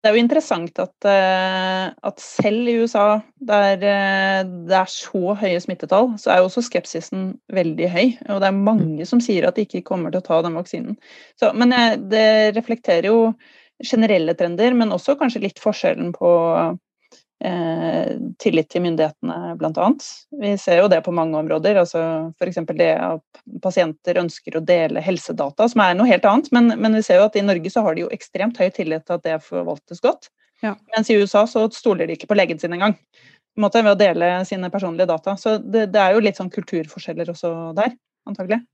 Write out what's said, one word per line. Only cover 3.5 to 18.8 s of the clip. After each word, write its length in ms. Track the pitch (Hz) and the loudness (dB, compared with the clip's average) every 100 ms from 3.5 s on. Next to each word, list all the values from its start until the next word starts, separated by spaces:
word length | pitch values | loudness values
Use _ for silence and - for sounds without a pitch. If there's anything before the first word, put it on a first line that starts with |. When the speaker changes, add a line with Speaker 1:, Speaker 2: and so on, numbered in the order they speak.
| 208 202 190 | 2 2 2
Speaker 1:
eh, 600 | 202 202 196 196 190 190 | 0 0 0 0 0 -2
det 280 | 190 180 170 | -4 -8 0
er 140 | 190 190 | 0 0
så 500 | - - 190 180 202 | -6 -8 -4 -2 -2
høye 240 | 202 175 | -2 -2
smittetall, 540 | - 180 156 190 247 214 | -4 -10 0 2 2 0
så 120 | - | 2
er 80 | 180 | 2
jo 100 | 185 | 2
også 140 | 240 | -2
skepsisen 760 | 233 175 - - - 190 185 - _ | -4 -6 -6 -12 -8 -8 -8 -10 _
veldig 380 | 190 170 151 175 | -2 -2 -2 -2
høy, 280 | 175 247 240 - | 0 0 -2 -6
og 100 | 196 | -2
det 80 | 196 | 0
er 40 | |
mange 480 | 196 202 220 165 156 | 2 2 2 0 -4
Speaker 2:
Mm. 40 | 170 | 0
Speaker 1:
som 120 | 240 | 0
sier 260 | 233 190 175 | 2 0 0
at 100 | 220 | 0
de 100 | 208 | -4
ikke 180 | 185 | -6
kommer 260 | - 190 160 | -6 -6 -4
til 100 | 180 | -6
å 40 | |
ta 180 | - 165 | 0 0
den 120 | 170 | 0
vaksinen. 420 | 165 180 170 - 214 _ - - _ | -6 -8 -10 -8 -10 _ -20 -20 _
Så, 120 | 220 | 0
men, 180 | 214 247 | 4 2
eh, 240 | 247 233 208 | 4 2 0
det 580 | 196 220 220 220 214 208 | 0 2 4 6 4 0
reflekterer 480 | 233 226 - 170 185 | -4 -6 0 0 4
jo 240 | 226 226 226 _ _ _ _ | 2 2 -2 _ _ _ _
generelle 500 | - 226 220 190 160 | -2 2 4 2 2
trender, 400 | 165 175 175 240 | -2 -2 2 2
men 160 | 247 220 | 4 0
også 260 | 180 - 285 | 0 -2 0
kanskje 240 | 269 226 | 0 -2
litt 160 | 196 - | -6 -4
forskjellen 540 | 220 202 175 - 175 | -4 0 -2 0 -4
på, 680 | 170 175 170 165 165 165 180 _ _ _ _ _ _ | 0 2 4 2 0 0 -4 _ _ _ _ _ _
eh, 720 | - 175 165 165 165 165 - - - - | -6 -4 -4 -4 -2 -2 -4 -6 -8 -4
tillit 300 | 208 160 156 | 0 0 0
til 140 | 175 | -2